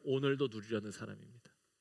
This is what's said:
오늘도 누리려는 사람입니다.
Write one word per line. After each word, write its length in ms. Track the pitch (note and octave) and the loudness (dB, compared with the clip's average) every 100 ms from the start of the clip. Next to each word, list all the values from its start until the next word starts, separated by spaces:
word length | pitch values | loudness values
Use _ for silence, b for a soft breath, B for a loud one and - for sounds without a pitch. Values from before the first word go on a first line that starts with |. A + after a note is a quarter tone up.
오늘도 460 | - C3+ C#3 C3+ C3+ | 0 2 4 4 2
누리려는 400 | G#2+ G#2 A2 G#2 | -2 -2 -2 -2
사람입니다. 640 | G2 G#2+ G#2 - A#2+ - _ _ _ | -6 -10 -12 -16 -20 -20 _ _ _